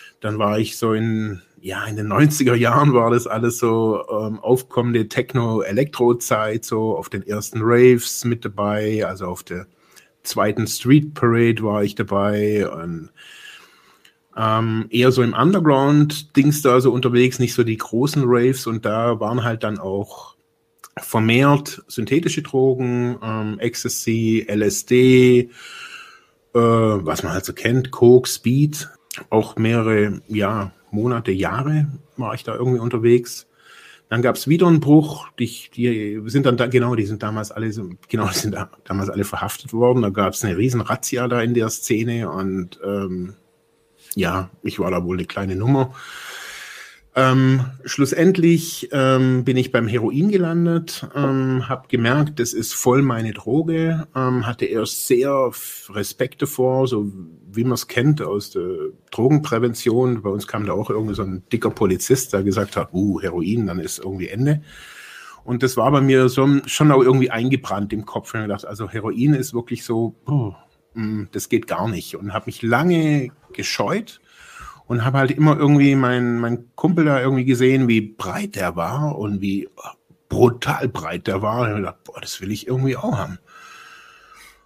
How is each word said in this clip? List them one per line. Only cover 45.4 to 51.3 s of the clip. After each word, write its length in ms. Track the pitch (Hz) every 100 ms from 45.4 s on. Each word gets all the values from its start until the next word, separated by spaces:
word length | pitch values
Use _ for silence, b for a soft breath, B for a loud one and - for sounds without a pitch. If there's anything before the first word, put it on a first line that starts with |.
| 98 92
Nummer. 380 | 117 139 131 B B B B B B B B B B B _ 131
Ähm, 460 | 131 131 131 131 127 -
schlussendlich, 1080 | - - 139 165 175 180 165 165 - - -
ähm, 520 | 139 131 131 131 127
bin 140 | 123 127
ich 140 | 127
beim 160 | 120 113
Heroin 420 | 120 113 131 196
gelandet, 800 | 196 170 170 170 165 165 - - 143
ähm, 520 | 139